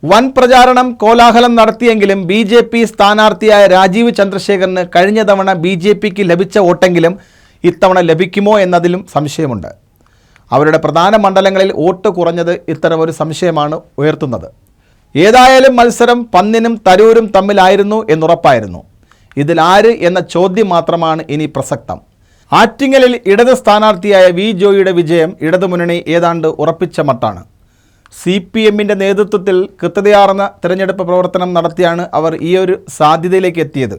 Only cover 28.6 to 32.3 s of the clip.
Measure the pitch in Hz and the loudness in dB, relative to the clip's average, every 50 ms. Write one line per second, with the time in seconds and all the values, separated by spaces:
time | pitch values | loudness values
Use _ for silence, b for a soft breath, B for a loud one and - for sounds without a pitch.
28.6 | 220 214 208 208 208 202 208 190 196 196 196 185 208 185 208 202 180 202 180 185 | 0 0 0 0 -2 -2 -2 -2 -2 -2 -2 -2 -2 -4 -4 -4 -2 -2 -2 -2
29.6 | 190 196 _ _ - 175 170 208 196 202 208 202 202 196 196 196 196 196 - _ | -2 -4 _ _ -8 -6 -4 -2 0 2 4 4 4 2 2 -2 -4 -6 -8 _
30.6 | - 175 185 190 196 185 190 196 185 170 180 185 180 175 - 190 180 180 180 170 | -6 -6 -4 -4 -4 -6 -4 -6 -4 -2 -2 -2 -2 -2 -4 -4 -4 -2 -4 -2
31.6 | 165 165 165 - 180 170 170 175 175 - - - 156 165 | -4 -4 -4 -2 -2 -2 -2 -4 -8 -6 -6 -4 -4 -4